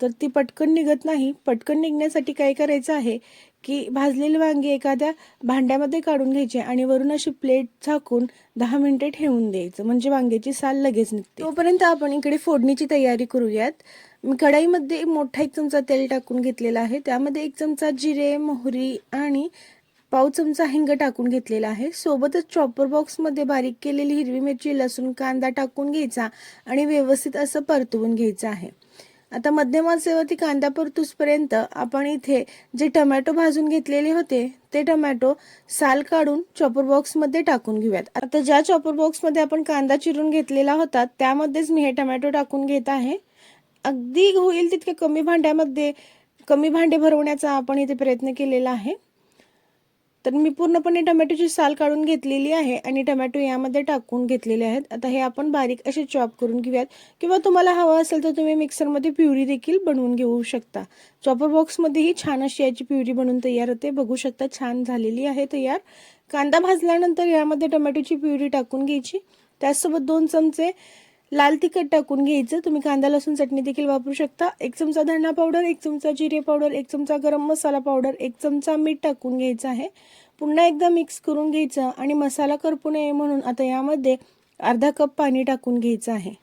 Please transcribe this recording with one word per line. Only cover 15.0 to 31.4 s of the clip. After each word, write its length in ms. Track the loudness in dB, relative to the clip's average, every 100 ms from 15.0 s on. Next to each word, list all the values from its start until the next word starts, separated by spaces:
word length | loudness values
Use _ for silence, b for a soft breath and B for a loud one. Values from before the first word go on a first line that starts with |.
मोठा 380 | -2 -2 -2 -2
एक 80 | -4
चमचा 280 | -2 -2 0 0
तेल 180 | 0 0
टाकून 320 | -4 -4 -2
घेतलेला 400 | -2 -2 -2 -2
आहे, 180 | -2 -4
त्यामध्ये 440 | -2 -2 -2 -4
एक 100 | -6 -4
चमचा 300 | -4 -2 -2
जिरे, 440 | -2 -2 0 0 0
मोहरी 580 | -2 -4 -4 -4 -4 -6 -8
आणि 360 | -4 -2 -2 -4 b b b b b b
पाव 160 | 2 2
चमचा 360 | 2 -2 0
हिंग 240 | 0 0 2
टाकून 380 | 0 0 -2 -2
घेतलेला 400 | -2 -2 -4 -4
आहे. 220 | -4 -6
सोबतच 520 | -4 -2 0 0 -2 -2
चॉपर 320 | 0 0 0 0
बॉक्समध्ये 580 | 0 -2 -4 -4 -2
बारीक 300 | -2 -2 -2 -6
केलेली 320 | -4 -2 0
हिरवी 260 | -2 -2 -2
मिरची, 360 | -2 -4 -2 -2
लसूण, 320 | -2 -4 -6
कांदा 360 | -4 -4 -2 -2
टाकून 420 | -2 -4 -4 -4
घ्यायचा 360 | -2 -4 -4 -6 B B B B
आणि 180 | -2
व्यवस्थित 520 | 2 2 2 2 0 -4
असं 260 | -4 -4
परतवून 520 | 0 0 0 -2 -2
घ्यायचं 340 | 0 0 -2 -6
आहे. 200 | -8 -12 -18 b b b b b
आता 180 | -4 0
मध्यम 380 | 2 2 2 2
आचेवरती 460 | 0 0 0 0
कांदा 340 | -2 -2 0 -2
परतूसपर्यंत 840 | -2 -4 -4 -6 -2 0 2